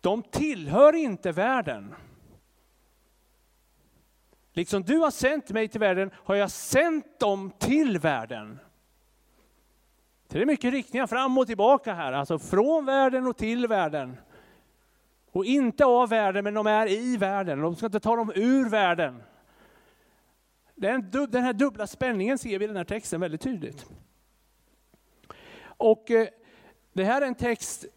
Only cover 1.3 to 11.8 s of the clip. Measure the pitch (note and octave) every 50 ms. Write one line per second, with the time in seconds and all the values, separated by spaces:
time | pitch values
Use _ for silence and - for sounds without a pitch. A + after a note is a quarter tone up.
1.3 | E3 E3 G3 A#3 C4+ B3+ G#3 D#3 B2 G#2 G2 G#2 - - - - - - - -
2.3 | - - _ _ _ _ _ _ _ _ _ _ _ _ _ _ _ _ _ _
3.3 | _ _ _ _ _ _ _ _ _ _ _ _ _ _ _ _ _ _ _ _
4.3 | _ _ _ _ _ E3+ F3 - - G3+ F#3 E3+ C4+ D#4+ E4 D4 - - - C4
5.3 | D4+ D4+ - - G3 A3 A3 G#3+ - A3+ G#3+ G3+ F#3 F#3 G3 G3 - - - -
6.3 | G3 G3+ G3+ F#3+ - - - - - B3 D#4 E4+ D#4+ D4+ - - _ _ B3+ G#3
7.3 | G3 G3 F#3+ G3 - _ - - B3+ D4+ D#4 C4+ G3+ F3 C#3+ D#3+ C#3+ A#2+ A2+ A2+
8.3 | B2+ A2 G#2+ G#2+ A2 C3+ - _ _ _ _ _ _ _ _ _ _ _ _ _
9.3 | _ _ _ _ _ _ _ _ _ _ _ _ _ _ _ _ _ _ _ _
10.3 | - D3 G#3+ C#4+ D4+ - - B3 B3 C#4 - - - B3 B3+ - A3+ B3 C4 C4+
11.3 | B3+ C4 C4 G3 A#3 F#3+ G3+ A#3 C#4 C4+